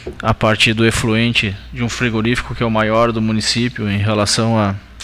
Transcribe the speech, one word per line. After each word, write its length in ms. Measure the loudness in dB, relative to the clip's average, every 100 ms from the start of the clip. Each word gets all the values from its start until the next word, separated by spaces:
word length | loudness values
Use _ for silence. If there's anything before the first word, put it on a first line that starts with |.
| -14 -6
a 100 | -2
parte 400 | 0 2 2 0
do 120 | 2 2
efluente 680 | 2 0 2 0 0 -2 -4 -10
de 100 | -6
um 60 | -6
frigorífico 680 | -2 -2 0 0 0 -4 -4
que 80 |
é 20 | 0
o 60 |
maior 400 | 2 2 4 2
do 100 | 2
município 680 | 0 0 0 0 -2 -2 -2
em 80 | 0
relação 600 | 0 2 2 2 2 2
a, 160 | 2 -2 -8 -18